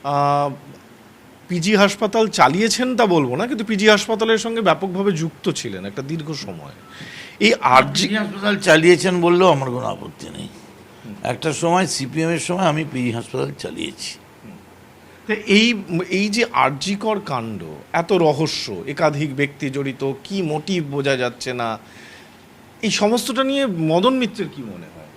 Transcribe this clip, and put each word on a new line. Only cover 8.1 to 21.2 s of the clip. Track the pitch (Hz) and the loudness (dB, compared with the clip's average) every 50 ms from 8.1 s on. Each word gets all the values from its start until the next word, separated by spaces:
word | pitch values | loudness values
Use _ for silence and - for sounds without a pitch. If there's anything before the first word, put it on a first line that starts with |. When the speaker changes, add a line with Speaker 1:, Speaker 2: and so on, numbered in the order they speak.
| 208 | 0
Speaker 2:
হাসপাতাল | 214 214 202 208 196 196 208 202 196 | -2 -4 -4 -6 -4 -2 0 0 0
চালিয়েছেন | 196 190 156 160 160 175 180 151 143 185 180 180 | 6 6 6 8 8 6 6 6 4 0 0 2
বললেও | 170 175 170 175 185 185 | 4 4 6 6 6 6
আমার | 156 139 135 127 | 6 4 0 -2
কোনো | 120 123 120 107 | -4 -4 -4 -6
আপত্তি | 98 - - - - - - - | -6 -8 -10 -16 -16 -16 -16 -16
নেই। | - - - - - - - - - - - - - - - 117 101 101 - | -14 -12 -14 -14 -14 -18 -20 -20 -20 -20 -20 -20 -20 -18 -16 -16 -16 -8 -6
একটা | - 127 101 - 160 143 | -6 -6 -2 -4 -4 -4
সময়, | - 165 165 170 180 190 151 | 0 0 2 2 2 2 0
সিপিএম | - - 135 127 120 160 160 165 | -2 -4 -6 -4 -4 -2 -2 0
এর | 170 160 | -2 -2
সময় | - - 175 180 190 | -2 -4 -2 0 2
আমি | 165 147 156 160 143 | 2 2 0 -2 -4
পিজি | - 131 123 123 | -4 -2 -2 -2
হাসপাতাল | 113 117 120 - - 131 135 143 139 - | -2 -4 -8 -6 -4 -4 -4 -4 -6 -10
চালিয়েছি। | - 87 80 82 82 78 - - - - - - - - - - - - - - - - - - - - - - - - - - - - | -10 -10 -8 -8 -8 -8 -8 -12 -14 -14 -14 -16 -20 -20 -20 -20 -20 -20 -20 -20 -20 -20 -20 -20 -20 -20 -20 -20 -20 -20 -20 -20 -6 -6
Speaker 1:
তো | 214 | -6
এই, | 214 208 - 196 208 220 240 240 202 185 - 175 165 185 170 | -6 0 4 4 4 6 4 2 -2 -6 -4 -4 -4 -4 -2
এই | - 190 202 214 | -2 0 0 0
যে | 202 233 233 233 - | 0 -2 -2 0 2
আরজি | 127 127 131 143 139 139 185 202 | 2 2 2 0 -2 -4 -6 -6
কর | 196 214 220 220 196 | -4 -2 -4 -4 -4
কাণ্ড, | - - 139 123 113 113 107 92 85 80 76 73 - - - | -4 -6 -6 -6 -6 -6 -8 -10 -10 -12 -14 -16 -16 -4 -2
এত | 165 170 - | -2 0 2
রহস্য, | 208 180 165 156 147 135 160 151 - - - - | 2 4 4 4 2 2 -2 -2 -4 -6 -8 -8
একাধিক | 104 87 82 135 147 151 170 156 147 143 151 147 131 | -8 -10 -8 -8 -4 0 0 0 2 0 -4 -4 -2
ব্যক্তি | 135 143 135 139 - 151 139 | -2 -4 -4 -4 -6 -8 -6
জড়িত, | 127 143 139 139 131 131 139 135 135 135 - | -4 -4 -6 -6 -6 -4 -4 -4 -4 -6 -8
কি | - 196 196 | -6 -4 -4
মোটিভ | 185 151 151 151 151 - 196 175 160 | -2 -2 -4 -4 -4 -2 -2 -2 -2
বোঝা | 139 139 143 139 139 139 | -4 -4 -2 0 0 0
যাচ্ছে | 127 | 0